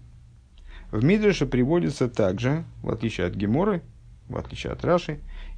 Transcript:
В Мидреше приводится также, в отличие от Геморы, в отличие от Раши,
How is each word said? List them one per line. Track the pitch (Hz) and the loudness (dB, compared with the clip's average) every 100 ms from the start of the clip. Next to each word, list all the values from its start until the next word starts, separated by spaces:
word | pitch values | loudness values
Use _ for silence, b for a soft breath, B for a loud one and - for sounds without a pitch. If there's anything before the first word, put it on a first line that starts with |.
| - - - - - - b b b | -16 -20 -20 -20 -20 -20 b b b
В | 107 135 | 2 4
Мидреше | 214 208 - 139 | 6 4 4 2
приводится | 123 123 175 160 - 123 | 2 4 4 2 0 -2
также, | - 98 101 123 156 - - | 2 2 2 0 -2 -4 -10
в | - | -6
отличие | - 110 - 90 | -2 -2 -2 -2
от | |
Геморы, | 98 101 127 202 180 - - - - - | 0 0 2 2 0 -4 -20 -20 -20 -10
в | - | -8
отличие | - 120 - | -8 -8 -8
от | - | -4
Раши, | 135 175 165 151 B B B | 2 2 0 -8 B B B